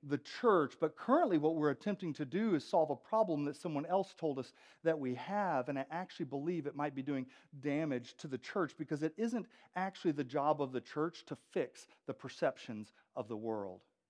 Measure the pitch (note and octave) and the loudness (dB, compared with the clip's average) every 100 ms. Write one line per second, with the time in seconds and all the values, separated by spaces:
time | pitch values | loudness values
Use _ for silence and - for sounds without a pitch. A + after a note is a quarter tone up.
0 | C#3+ C#3 - - B3 F#3+ C#3 - D#3+ - | -6 -4 -4 2 6 6 4 2 -2 0
1 | - C#4+ D#4+ E3 D3+ E3 D3+ C3+ G#3 G3+ | 4 4 6 4 4 4 2 2 -2 -2
2 | F3 C#3+ C#3+ F3 A3+ D#3+ - F#3 D3+ C3+ | -4 -4 -4 0 2 2 2 2 2 0
3 | - A3 G#3+ D3+ D3 D3 F3+ D3 D#3+ F#3 | -2 0 2 2 -2 -4 -4 -4 2 0
4 | F#3+ - D#3+ C3+ B2 - - - E3 D#3+ | 0 -2 -4 -2 -6 -12 -20 -2 0 0
5 | C3 B2 - G3+ G3 D3 B2 C#3 C3+ E3 | 0 -4 -2 -2 2 0 0 -2 -4 -6
6 | F#3 - D3+ C#3 D3+ F3 C#3+ C#3 C#3+ C3+ | -6 -6 -6 -4 -2 -2 -4 -4 -4 -4
7 | C3 C#3 B2+ - _ C#3+ C#3+ C#3+ D#3+ B2+ | -4 -4 -4 -12 _ -8 -2 0 0 -2
8 | A#2 - D#3 C3 - G3+ E3 - D3+ D3 | -4 -12 -8 -8 -4 -2 -2 -2 -4 -2
9 | D#3 D#3 A3+ A#3+ - - - - F#3+ F#3 | -2 -2 -2 -2 -6 -12 -10 -4 -4 0
10 | F#3 D3 C3 C#3+ C#3+ D3 C#3 B2+ - D#3 | 0 0 0 2 4 4 2 -2 -4 -2
11 | D#3 D#3+ - C#3+ _ F#3+ B2+ - - _ | -2 -4 -12 -12 _ -2 -2 -6 -20 _
12 | - C3+ C3 - D3+ B2+ - G#2+ G#2+ _ | -10 -8 -10 -2 0 0 -6 -10 -10 _
13 | _ - A2 A2 A2+ A2 G2 F#2 - _ | _ -10 -6 -4 -2 -2 -4 -10 -18 _
14 | _ | _